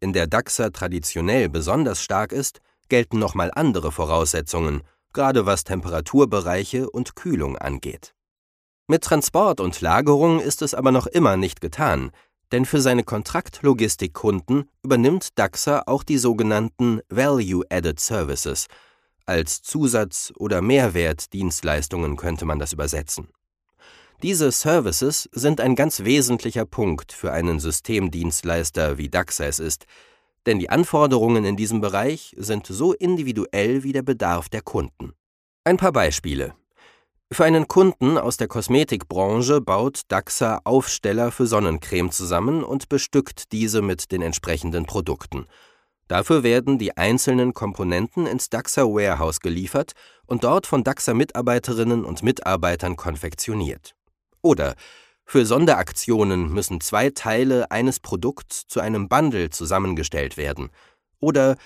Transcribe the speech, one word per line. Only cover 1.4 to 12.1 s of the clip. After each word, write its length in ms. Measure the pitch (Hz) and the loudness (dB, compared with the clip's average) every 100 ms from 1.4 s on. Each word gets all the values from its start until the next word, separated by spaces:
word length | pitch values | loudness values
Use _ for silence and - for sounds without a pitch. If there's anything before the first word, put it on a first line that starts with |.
| 92 | 0
besonders 540 | 80 78 131 135 95 | -2 0 0 0 -2
stark 300 | - 98 107 | -4 -2 -2
ist, 280 | 139 143 - _ _ - | -4 -6 -8 _ _ 0
gelten 320 | 123 120 110 | 0 2 0
nochmal 320 | 101 98 87 | 0 0 -2
andere 380 | - 156 92 78 | 0 0 2 -2
Voraussetzungen, 880 | 73 78 82 80 85 76 85 80 71 - _ _ | -2 0 0 0 -2 -4 -2 -2 -2 -8 _ _
gerade 340 | - 135 123 98 | -2 2 2 2
was 160 | 95 | 0
Temperaturbereiche 1300 | - 92 90 82 78 135 127 101 85 92 101 127 127 | -2 -6 -4 -6 0 4 4 2 0 -2 -2 -4 -4
und 240 | 120 123 | -6 -8
Kühlung 420 | - 180 120 69 65 | -8 -4 -2 -2 -4
angeht. 580 | 71 67 69 - - _ _ _ _ _ _ _ - | -6 -8 -10 -12 -16 _ _ _ _ _ _ _ 0
Mit 160 | 160 | 0
Transport 560 | - 156 - 165 208 135 | 2 0 2 2 2 2
und 200 | 92 - | -2 -2
Lagerung 600 | 82 101 147 143 165 165 | 2 2 4 4 4 2
ist 220 | 127 - | 0 -4
es 120 | 151 | -4
aber 160 | - 131 | 0 4
noch 160 | 127 117 | 4 2
immer 300 | 123 113 95 | 4 4 4
nicht 240 | 95 - | 0 -4
getan, 500 | 80 73 147 71 65 | -8 -2 0 0 -2